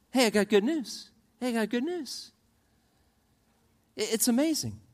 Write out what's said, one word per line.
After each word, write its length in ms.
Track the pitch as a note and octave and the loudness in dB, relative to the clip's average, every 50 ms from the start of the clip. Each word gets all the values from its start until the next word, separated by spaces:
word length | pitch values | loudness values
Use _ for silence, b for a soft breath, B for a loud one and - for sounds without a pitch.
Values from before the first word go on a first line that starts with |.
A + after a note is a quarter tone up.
| _ _ | _ _
Hey, 160 | - B3+ B3+ | 2 4 4
I 40 | G#3+ | 4
got 180 | F#3 G#3 G3 G3+ | 4 2 2 4
good 160 | G#3+ G3+ G3 | 4 4 4
news. 460 | C4 E4 D#4 G#3+ - - - - - _ _ _ _ _ - | 4 0 -2 -4 -6 -10 -14 -16 -18 _ _ _ _ _ -8
Hey, 80 | B3 B3+ | -6 -4
I 40 | A3+ | -2
got 180 | A#3 G#3+ G#3+ | -2 -2 -2
good 140 | B3 A#3+ B3+ | -2 -2 -2
news." 480 | E4 F4+ F4 C4+ - - - - - _ _ _ _ _ _ _ _ _ _ _ _ _ _ _ _ _ _ _ _ _ _ _ _ _ _ _ _ _ _ _ _ - | -2 -4 -6 -8 -8 -12 -14 -14 -16 _ _ _ _ _ _ _ _ _ _ _ _ _ _ _ _ _ _ _ _ _ _ _ _ _ _ _ _ _ _ _ _ -8
I-, 120 | - G#3+ F#3+ A3 | -6 -4 -2 0
it's 160 | A3 - B3 | 0 2 2
amazing. 520 | A3+ B3 D4 E4 D#4 - - A2+ G2 - - _ | 2 2 2 2 0 -2 -4 -6 -8 -12 -16 _